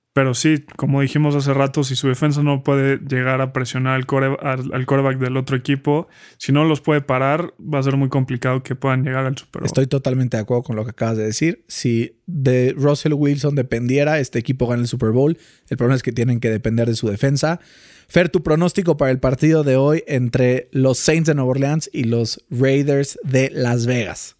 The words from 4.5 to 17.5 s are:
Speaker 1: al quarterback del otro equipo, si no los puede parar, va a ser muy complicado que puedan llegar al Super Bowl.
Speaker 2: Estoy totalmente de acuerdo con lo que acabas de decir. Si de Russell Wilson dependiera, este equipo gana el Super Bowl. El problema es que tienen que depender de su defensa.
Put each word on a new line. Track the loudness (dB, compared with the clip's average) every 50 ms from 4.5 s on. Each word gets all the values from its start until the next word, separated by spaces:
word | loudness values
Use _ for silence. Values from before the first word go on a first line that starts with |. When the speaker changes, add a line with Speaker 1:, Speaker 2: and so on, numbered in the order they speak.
| -4 -4 -6 -6 -4
Speaker 1:
al | -4 -2
quarterback | 0 2 2 2 2 0 0
del | -2 -2 -2
otro | -2 -2 -2 -4 -4
equipo, | -2 -2 -2 -2 0 0 -2 -2 -2 -6 _ -20 -20 -20 -20 -10
si | -2 0 2
no | 2 4
los | 2 2 0
puede | 0 0 0 0 0
parar, | 0 -2 0 2 0 0 0 -2 -6 -10 -14
va | -8 -4 -2 -2
a | 0
ser | 0 2 2
muy | 0 2
complicado | 0 0 0 0 -2 -4 -2 -2 -2 -2 -4
que | -6 -8
puedan | -4 -2 -2 0 0 -2
llegar | -2 -2 -4 -4
al | -4 -6
Super | -8 -12 _ -12 -6
Bowl. | -6
Speaker 2:
Estoy | -2 0 0 0 0
totalmente | 0 -2 -2 -2 -2 0 -2 -2 -2 -4
de | -4
acuerdo | -2 -2 -4 -2
con | -4 -6
lo | -6 -6
que | -8 -6
acabas | -4 -4 -2 -2 -2
de | -2
decir. | -2 -2 -2 -2 -2 -2 -4 _ -14
Si | -10 -4 -2 0 0 0 -2 -4 -6 _ _
de | -8 -6 -2 0 2 2 4 2 2 0 0
Russell | 0 0 0 2 0 -2 0
Wilson | 2 2 0 0 0 0 -2 0
dependiera, | 0 -2 -2 -2 -2 0 0 2 2 2 2 2 0
este | -2 -2 -4 -4
equipo | -2 -2 -2 -2 0
gana | 0 0 0
el | -2 -2
Super | -2 -2 0 2
Bowl. | 2 4 2 2 0 -2 -8 -20 -20 _ _ -8
El | -4
problema | 0 2 2 2
es | 0 0
que | -2 -2
tienen | 0 0 0 0 0
que | 0 0
depender | -2 0 -2 -2 0 0 0 0
de | 0
su | -2 -2 -2
defensa. | -2 0 0 0 0 2 0 -2